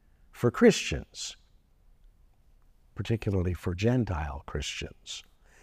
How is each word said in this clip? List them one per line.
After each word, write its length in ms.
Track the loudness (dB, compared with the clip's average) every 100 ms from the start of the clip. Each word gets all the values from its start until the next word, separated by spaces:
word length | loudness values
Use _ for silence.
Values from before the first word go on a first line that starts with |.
| _ -20 -20
for 180 | 0 0
Christians, 840 | 6 6 6 -2 -6 -8 -12 -12 -12 _ _ _ _ -20 -20 -20 _ -20 _ _ -20 -20 _ _ -10
particularly 580 | -2 0 2 0 0
for 220 | -2 -4 0
Gentile 680 | 2 2 0 -4 -6 -8 -8
Christians. 760 | -8 -8 -8 -12 -14 -16 -16 -16 _ -20 -20